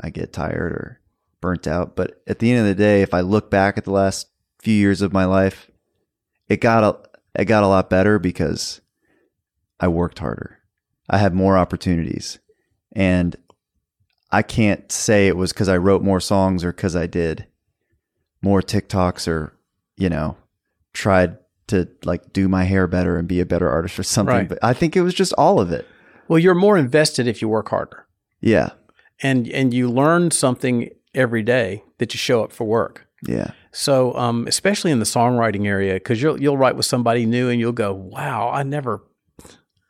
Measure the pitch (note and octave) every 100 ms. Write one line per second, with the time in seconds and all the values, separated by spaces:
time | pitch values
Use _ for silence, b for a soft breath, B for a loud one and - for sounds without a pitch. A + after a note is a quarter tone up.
0 | E2 - E2 - D2+ D#2+ E2 - - -
1 | _ _ _ _ F2 F2 - D#2+ F2+ -
2 | F#2 - - G2+ A2+ B2 G#2 F#2+ G#2 G2+
3 | G2 F2+ F2+ G#2 - G2+ G2 G2+ G2+ G2
4 | G2 F#2+ - _ _ _ - G#2+ G2+ F#2+
5 | G2 F#2+ F#2 F#2+ F#2+ - - _ _ _
6 | _ _ _ _ - A2 B2 A2+ G#2+ -
7 | - _ _ - G2+ A2 G2+ F#2+ F2+ F#2
8 | G2 G#2 F2 - D#2+ D#2 - - _ _
9 | _ _ _ _ _ _ _ - F2+ E2+
10 | F2 - C2+ A1+ - _ _ _ _ _
11 | - G2+ G2+ F2+ F#2+ F#2+ F2 F#2 - E2+
12 | D#2+ - - - _ _ _ _ _ -
13 | F#2+ F#2 F2 - _ _ _ _ _ _
14 | _ _ _ - - - G#2+ F#2 - -
15 | - G#2+ G2 F2 F#2 - G2 F2+ F#2 F#2+
16 | G2 F#2+ - G2 F#2+ F#2 F2 - G2 E2+
17 | F2 F2 E2 D#2 - _ _ _ _ _
18 | _ _ _ _ G2 G2 F#2+ G#2 - G2+
19 | F2+ - - E2 D2+ - _ _ _ -
20 | F#2 D#2 D#2 - _ _ _ _ _ -
21 | G#2+ F#2+ F2+ - _ _ - G2+ E2+ _
22 | E2 F2 - - F#2+ F#2 F#2 F#2+ F2+ F2+
23 | F2 E2+ E2+ F2+ E2+ E2+ E2+ D2 F2 -
24 | G2 - G#2 A#2+ F#2 - A2+ B2 E3+ F#3
25 | F3+ F3+ F#3 - D3+ F#3+ F2+ C#2+ - b
26 | b b - E3 F3 F3 G3+ G3+ C3 D3
27 | D3+ - B2 G#2+ A2 A2 - G2+ - -
28 | - _ _ _ A2 G2+ G#1 - _ b
29 | b - C#3 C3 A#2 C#3+ C3+ A#2+ B2 A#2+
30 | D3 E3+ E3+ - C3+ B2+ C3 A#2+ A#2 -
31 | _ - B2+ A2+ A2 B2+ G2 G#2 - -
32 | A#2 - - B2 G#2+ - A2+ A2+ F#2+ -
33 | _ _ - A#1 G1+ - _ - - C3
34 | B2+ B2 A#2+ A#2 A#2+ - F#3+ G3+ F3+ C3+
35 | G#2 B2+ A#2+ B2 A2+ G2+ G2+ G2 G2 F#2+
36 | - A2+ D3+ C#3+ C#3 C#3 B2+ B2 C3 C3
37 | A#2 A#2+ A2+ A#2+ B2 A#2+ A#2 A#2+ G#2 F#2+
38 | F#2+ - D3 A#2+ A#2 C3+ C#3 D3 C3 G2+
39 | - _ _ _ B B _ _